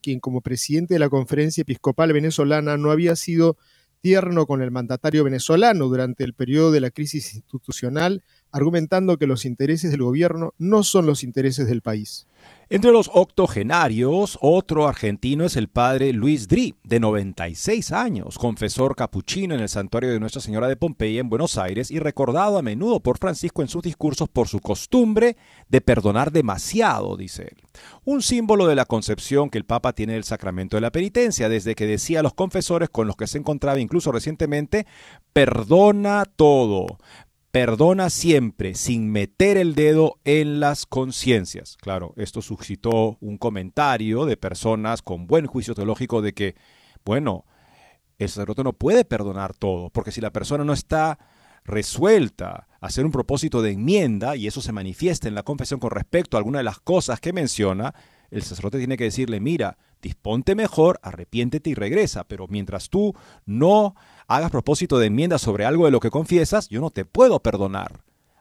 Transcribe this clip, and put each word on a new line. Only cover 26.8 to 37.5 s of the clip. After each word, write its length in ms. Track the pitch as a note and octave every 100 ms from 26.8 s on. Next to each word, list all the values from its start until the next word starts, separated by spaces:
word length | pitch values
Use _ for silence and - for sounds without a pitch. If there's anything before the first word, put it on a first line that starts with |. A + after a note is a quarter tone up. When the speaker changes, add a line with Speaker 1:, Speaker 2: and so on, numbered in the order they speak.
| G#3+ A2 F#2+ F#2+
Speaker 2:
dice 260 | F#2 -
él. 140 | - - _ - - - -
Un 160 | C#4+
símbolo 460 | - A#3+ A3 G#3+ F3
de 80 | C#3
la 100 | B2
concepción 640 | A2+ G#2 G#2 - C#3 C#3+
que 80 | A2
el 80 | -
Papa 280 | A#2 B2
tiene 200 | A2+ G#2+
del 100 | A2+
sacramento 540 | - G#2+ F#2+ F#2 F#2 G#2+
de 40 |
la 100 | A#2
penitencia, 580 | D#3+ G3 A#3+ A#3+ - A2
desde 260 | A2+ G2 A2
que 120 | G#2+
decía 340 | G#2 - D#3+
a 20 |
los 100 | D3
confesores 560 | - F#3 F#3+ E3+ E3+ E3+
con 160 | - G#2+
los 120 | -
que 100 | A2
se 100 | D3
encontraba 420 | D3+ C#3+ C#3+ C#3
incluso 340 | A2+ F3 D#3
recientemente, 760 | A#2 D3+ D#3 D3 D3 D3+ G#3 - - - - _
"Perdona 920 | D3+ C3+ A#2 G#2 E3+ G#3 G3+ G3+ G3+ -
todo. 720 | - D3+ C#3 A2+ F#2+ F2+ - _ - _ _ _